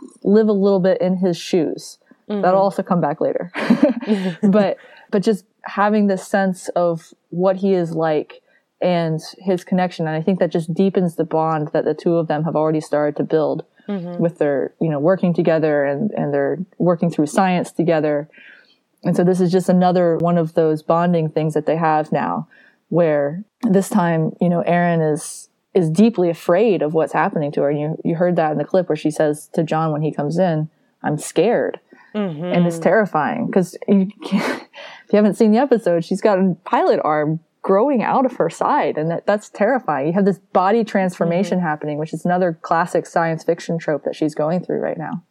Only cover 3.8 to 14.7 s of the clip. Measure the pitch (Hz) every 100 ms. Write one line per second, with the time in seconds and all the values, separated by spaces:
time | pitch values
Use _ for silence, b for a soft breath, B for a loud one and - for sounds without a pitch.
3.8 | 294 240 - 208 185 165 202 208 190 -
4.8 | B B B 208 226 196 - _ - -
5.8 | 208 214 202 190 - 202 190 180 - 175
6.8 | 175 165 - _ _ 170 190 190 196 185
7.8 | 165 165 160 151 - - _ _ _ _
8.8 | 180 175 165 160 - - 180 180 - 185
9.8 | 180 - 156 156 165 185 175 180 160 165
10.8 | 196 196 175 - 160 160 160 156 151 156
11.8 | - 151 175 170 160 151 160 151 156 156
12.8 | - 147 147 147 143 160 143 135 - b
13.8 | b 196 175 175 170 165 147 139 -